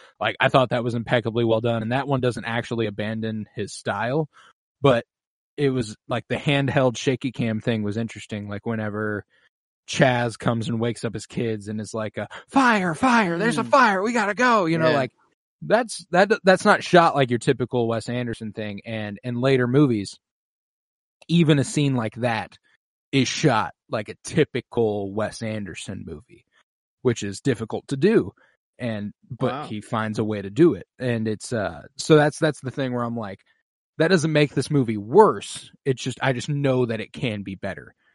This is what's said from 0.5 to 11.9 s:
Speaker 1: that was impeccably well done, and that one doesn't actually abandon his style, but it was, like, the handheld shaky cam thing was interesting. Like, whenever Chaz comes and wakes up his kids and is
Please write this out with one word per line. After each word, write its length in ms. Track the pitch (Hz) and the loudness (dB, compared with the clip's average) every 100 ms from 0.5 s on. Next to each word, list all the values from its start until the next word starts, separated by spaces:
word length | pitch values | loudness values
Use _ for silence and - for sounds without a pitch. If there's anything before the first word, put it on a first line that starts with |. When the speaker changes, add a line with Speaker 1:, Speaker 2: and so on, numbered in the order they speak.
| 139 127 | 4 2
Speaker 1:
that 140 | 123 | 0
was 100 | 120 | -2
impeccably 500 | 117 110 127 113 110 | -4 0 0 0 0
well 160 | 117 113 | 2 2
done, 220 | 117 117 | 0 -2
and 100 | 110 | -2
that 160 | 127 139 | -2 0
one 120 | 135 | 0
doesn't 240 | 123 107 | 0 -2
actually 420 | 113 117 117 117 110 | -4 -4 -4 -4 -4
abandon 600 | 104 107 110 110 110 107 | -4 -6 -4 -6 -6 -8
his 180 | - 101 | -10 -10
style, 560 | - - 101 117 143 156 _ - _ _ _ | -8 -6 -4 -2 -2 -4 _ -20 _ _ _
but 240 | 139 117 - _ _ _ _ - | 2 2 0 _ _ _ _ -4
it 140 | 143 | -2
was, 260 | 131 107 107 - | 0 -4 -8 -8
like, 180 | 123 - | -6 -4
the 80 | 117 | -4
handheld 600 | - 139 139 123 131 113 | 0 2 2 2 2 2
shaky 340 | - 127 135 | -2 -2 -4
cam 280 | - 120 110 | -4 -4 -2
thing 220 | 117 113 | -2 -2
was 140 | 104 104 | -2 -4
interesting. 520 | 113 107 - 107 101 | -6 -8 -12 -10 -10
Like, 160 | 101 117 | -8 -6
whenever 580 | 113 107 104 107 104 - _ _ _ _ _ - | -6 -4 -4 -4 -4 -8 _ _ _ _ _ -8
Chaz 500 | - 135 123 120 110 | 2 4 4 0 -2
comes 300 | - 117 107 | -2 -2 -2
and 120 | 117 | -2
wakes 240 | 117 113 | -2 -4
up 80 | 117 | -8
his 120 | 107 - | -8 -10
kids 420 | - 120 110 101 | -6 -4 -4 -6
and 120 | 107 | -8
is 120 | 104 | -8